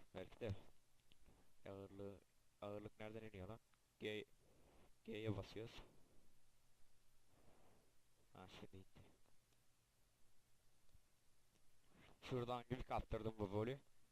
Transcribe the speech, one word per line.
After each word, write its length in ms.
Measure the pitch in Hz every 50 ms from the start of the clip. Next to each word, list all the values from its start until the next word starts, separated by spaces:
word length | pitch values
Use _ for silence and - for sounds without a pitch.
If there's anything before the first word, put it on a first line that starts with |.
| - - -
Belki 260 | 95 92 - - -
de 140 | 120 104 95 - - - - - - - - - - - - - - - - - - - - - -
ağırlığı, 520 | 98 98 98 98 95 98 98 101 98 98 92 - - - - - - - -
ağırlık 380 | 104 101 104 104 104 107 - -
nereden 200 | 107 107 110 113
iniyor 280 | 110 107 104 95 90 98
lan? 100 | 113 113 - - - - - - - -
G, 260 | - 107 107 104 - - - - - - - - - - - - - - - - -
G'ye 320 | 220 156 107 110 107 98
basıyoruz. 460 | 98 95 - - 101 113 117 - - - - - - - - - - - - - - - - - - - - - - - - - - - - - - - - - - - - - - - - - - - - - - - - - - - -
Ha, 160 | - 92 92 92 - -
şimdi 160 | - - 95
indi. 240 | 95 92 - - - - - - - - - - - - - - - - - - - - - - - - - - - - - - - - - - - - - - - - - - - - - - - - - - - - - - - - - - - - - - - - - - -
Şuradan 420 | - - 131 123 120 120 123 120 - -
gibi 120 | 123 127
kaptırdım 520 | - - 123 107 - - 117 110 107 110 107 107
bu 120 | 104 92
golü. 280 | 101 107 110 120 139 139 - - - - - -